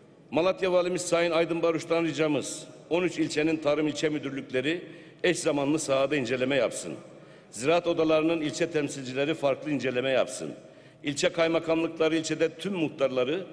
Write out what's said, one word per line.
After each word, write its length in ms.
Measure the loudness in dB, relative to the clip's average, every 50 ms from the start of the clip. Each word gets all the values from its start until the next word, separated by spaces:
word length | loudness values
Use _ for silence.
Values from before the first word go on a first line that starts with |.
| -20 -20 -20 -20 -12 -4
Malatya 400 | -2 0 2 2 0 0 0 2
Valimiz 300 | 2 2 2 2 0 -2
Sayın 300 | 0 0 2 2 2 2
Aydın 300 | 2 2 2 2 2 2
Baruş'tan 420 | 2 2 2 0 0 0 0 0 2
ricamız, 640 | 0 0 0 0 2 2 0 -2 -4 -8 -10 -12 -16 -18 -20 -6 -2
on 140 | 0 0 0
üç 160 | 0 0 -2
ilçenin 380 | -2 0 0 0 0 0 0 0
tarım 300 | 2 0 2 2 0 0
ilçe 220 | 0 0 -2 -2
müdürlükleri 720 | -2 -2 -4 -6 -6 -8 -8 -4 -2 -2 0 0 -2 -4 -6 -12 -16 -18 -20 -20 -8 -2 0
eş 160 | 0 0 2
zamanlı 400 | 0 0 0 2 2 2 0 0
sahada 360 | 2 2 2 2 2 2 0
inceleme 400 | 0 0 0 0 0 0 2 2
yapsın. 380 | 2 2 2 0 -4 -8 -8 -10 -10 -14 -18 -20 -20 -20 -20 -20 -20 -20 -16
Ziraat 360 | -12 -4 0 2 2 4 2 2
odalarının 540 | 0 2 2 4 4 4 4 2 0 0
ilçe 300 | -2 -4 -2 -2 -2 0
temsilcileri 600 | 0 -2 -2 -2 -4 -8 -8 -6 -2 -2 0 0 0
farklı 380 | 0 0 0 0 0 -2 -4
inceleme 380 | -4 -2 -2 0 0 0 0 2
yapsın. 420 | 2 2 2 0 -2 -6 -8 -10 -10 -12 -16 -20 -20 -20 -20 -20 -20 -8 -6
İlçe 260 | -6 -2 0 0 0
kaymakamlıkları 840 | 2 2 2 2 2 2 2 2 2 2 0 -2 0 2 2 2 2
ilçede 340 | 0 0 -2 0 0 0 0
tüm 240 | 0 -4 -6 -4 -2
muhtarları 720 | 0 -2 -2 0 0 0 0 2 0 0 0 -2 -4 -6 -10